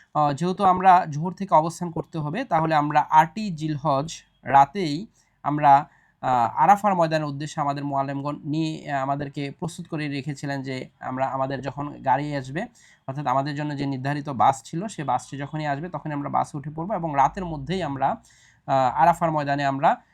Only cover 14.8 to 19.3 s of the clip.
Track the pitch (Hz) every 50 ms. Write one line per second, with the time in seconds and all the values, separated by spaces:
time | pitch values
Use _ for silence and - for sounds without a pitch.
14.8 | 208 226 - - 147 135 123 123 - - 147 135 143 139 - 156 156 147 139 139
15.8 | 170 180 151 143 - 156 147 143 143 139 127 127 127 - - 147 135 151 151 160
16.8 | 165 196 226 175 165 160 143 139 135 147 - 202 185 170 160 143 135 143 180 190
17.8 | 165 143 139 131 135 156 226 - _ _ _ _ _ _ _ _ _ - 135 135
18.8 | 131 123 127 147 156 175 165 - 175 165